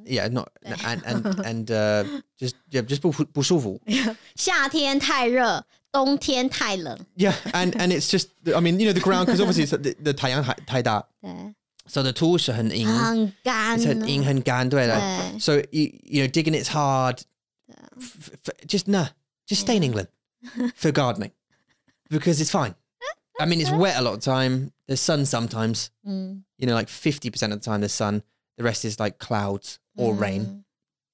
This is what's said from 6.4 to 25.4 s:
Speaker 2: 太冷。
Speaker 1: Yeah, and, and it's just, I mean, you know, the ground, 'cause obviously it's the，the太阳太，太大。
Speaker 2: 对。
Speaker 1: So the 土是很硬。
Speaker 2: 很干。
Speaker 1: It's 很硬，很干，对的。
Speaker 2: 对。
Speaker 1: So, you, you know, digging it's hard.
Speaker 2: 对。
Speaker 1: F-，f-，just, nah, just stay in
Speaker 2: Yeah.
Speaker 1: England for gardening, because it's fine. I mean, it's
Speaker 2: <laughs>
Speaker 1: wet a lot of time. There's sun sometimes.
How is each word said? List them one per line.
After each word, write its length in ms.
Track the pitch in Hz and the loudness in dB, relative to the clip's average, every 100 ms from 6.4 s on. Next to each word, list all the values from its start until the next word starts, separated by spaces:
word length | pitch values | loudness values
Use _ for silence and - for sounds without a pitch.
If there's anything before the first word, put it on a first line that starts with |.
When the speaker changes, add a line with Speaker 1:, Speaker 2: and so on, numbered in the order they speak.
| 262 | 0
Speaker 2:
太 260 | - 233 196 | -2 -2 -2
冷。 220 | 151 - - 185 | -6 -10 -14 0
Speaker 1:
Yeah, 180 | 196 - - | 2 2 -2
and, 200 | 175 180 | 0 0
and 160 | - 180 | 2 2
it's 200 | 170 - | 2 2
just, 180 | 185 - _ 165 | 0 -2 _ 0
I 140 | 160 | 4
mean, 180 | 170 185 | 4 4
you 120 | 214 | 4
know, 20 | |
the 80 | 180 | 4
ground, 260 | 185 185 180 | 2 2 4
'cause 140 | 185 | 4
obviously 260 | 202 - 147 | 2 2 2
it's 40 | 147 | 0
the，the 360 | 143 - 147 | -2 -2 -4
太 160 | 139 135 | 0 0
阳 140 | 131 | 0
太， 100 | 135 - - | 0 -4 -4
太 160 | 131 | -2
大。 240 | 117 107 - _ | 2 0 -2 _
Speaker 2:
对。 320 | - - 196 - _ _ - | -14 -12 -14 -16 _ _ -8
Speaker 1:
So 160 | 147 | -2
the 100 | 131 | -2
土 240 | 123 165 175 | 2 2 4
是 160 | - | 2
很 180 | 117 113 | 0 0
硬。 160 | 92 214 | 0 2
Speaker 2:
很 460 | 226 226 226 208 196 | 2 2 2 0 -2
干。 360 | 247 226 220 233 | -4 -2 0 2
Speaker 1:
It's 80 | 233 | 2
很 200 | 226 220 | 0 0
硬， 160 | 139 | 0
很 160 | 139 135 | 2 2
干， 260 | 127 123 127 | 2 0 2
对 180 | 139 120 | 2 2
的。 80 | 110 | 2
Speaker 2:
对。 400 | 98 92 92 208 | 0 -2 -4 -4
Speaker 1:
So, 160 | - 147 - | 2 2 2
you, 220 | 156 151 - | -2 -2 -4
you 240 | - 143 131 | -2 0 2
know, 40 | |
digging 240 | 160 160 151 | 2 0 0
it's 100 | 131 | 0
hard. 520 | 156 143 135 127 127 - _ _ _ _ | 0 2 2 0 -2 -12 _ _ _ _
Speaker 2:
对。 80 | - - 254 | -20 -20 -16
Speaker 1:
F-，f-，just, 840 | 247 - - - - - - 208 - | -16 -14 -20 -14 -12 -12 -4 -2 0
nah, 200 | 196 156 - _ _ - | 0 0 -6 _ _ -6
just 140 | 202 | -2
stay 160 | - 220 | 2 2
in 60 | |
Speaker 2:
Yeah. 80 | 139 | 2
Speaker 1:
England 180 | 110 92 _ _ _ 247 240 247 - | 0 -4 _ _ _ -16 -6 -6 0
for 160 | 160 | 0
gardening, 380 | 147 127 - - - _ _ _ _ _ _ _ | 2 0 0 -8 -12 _ _ _ _ _ _ _
because 300 | 151 175 151 | 0 2 2
it's 80 | 156 | 2
fine. 240 | 190 120 - _ _ 508 - _ - | 0 0 -4 _ _ -12 -12 _ -2
I 80 | 156 | 0
mean, 140 | 165 | 2
it's 100 | 143 | 2
Speaker 2:
<laughs> 60 | 156 | 4
Speaker 1:
wet 200 | 190 131 | 4 2
a 60 | |
lot 120 | 120 | 0
of 60 | 104 | -2
time. 520 | 139 131 131 131 139 - - | 0 2 2 0 -4 -10 -6
There's 140 | 131 | -2
sun 240 | - 151 | 2 2
sometimes. 640 | 139 123 | 2 0